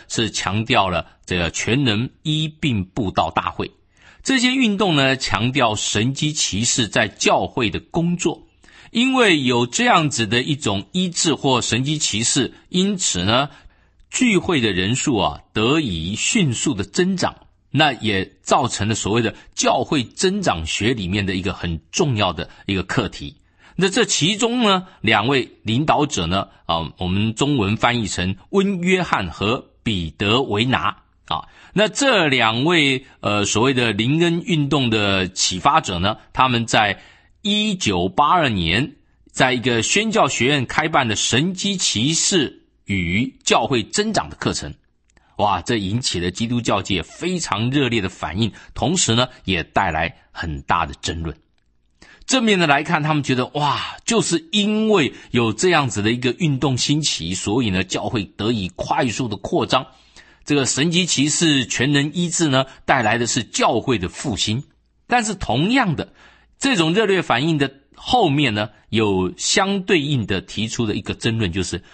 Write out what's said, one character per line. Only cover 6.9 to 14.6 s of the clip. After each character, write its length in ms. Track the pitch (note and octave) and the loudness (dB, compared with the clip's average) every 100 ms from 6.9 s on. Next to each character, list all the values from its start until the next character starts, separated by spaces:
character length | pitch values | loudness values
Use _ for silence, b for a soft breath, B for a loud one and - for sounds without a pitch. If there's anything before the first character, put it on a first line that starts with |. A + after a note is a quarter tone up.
| B2+ A2 | 0 -2
教 400 | - G3+ D#3 F#2+ | 0 0 2 0
会 220 | - A2 | -2 -2
的 100 | F#2 | -4
工 360 | - E3+ E3+ F3 | -6 -4 -2 0
作， 300 | E3+ - - _ B B B | -2 -4 -10 _ B B B
因 220 | A3 B3+ | 0 2
为 280 | C4 A3 D#3+ | 4 4 4
有 260 | B2 A#2+ A#2+ | 4 2 2
这 160 | - | 2
样 260 | B3 F#3+ D3+ | 4 4 2
子 160 | A2+ G#2+ | 0 0
的 160 | A#2 | 0
一 140 | C3 C#3 | 0 -2
种 320 | A#2 G2+ - | -2 -2 -2
医 160 | F3+ F#3 | -4 -4
治 260 | - E3+ B2+ | -2 0 0
或 260 | C#3+ B2 | 2 2
神 220 | - A2+ | 2 -2
机 140 | C3+ D#3 | -2 -2
骑 260 | - G#2 | -2 -2
士， 300 | A2+ - A2+ B B | 0 0 -2 B B
因 280 | F3+ G3 F#3+ | 0 0 0
此 260 | - F2+ | -2 -2
呢， 260 | F#2 A#2 D#3+ b b b b b b | 0 0 0 b b b b b b
聚 280 | - B3 F#3 | 0 2 2
会 240 | - D#3+ | 2 2